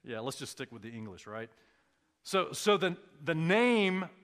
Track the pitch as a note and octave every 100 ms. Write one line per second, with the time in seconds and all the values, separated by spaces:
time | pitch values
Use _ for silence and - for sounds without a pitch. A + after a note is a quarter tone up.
0 | - A2+ B2 C3+ C3+ - C3 A2+ A2 A#2
1 | A2 F2+ - A2 A2+ _ _ _ _ _
2 | _ _ - G3 F3 D3+ G#3+ G3+ F3+ F3+
3 | - - D3+ D#3+ E3 G#3 B3 A#3 F#3+ F#3
4 | F#3 -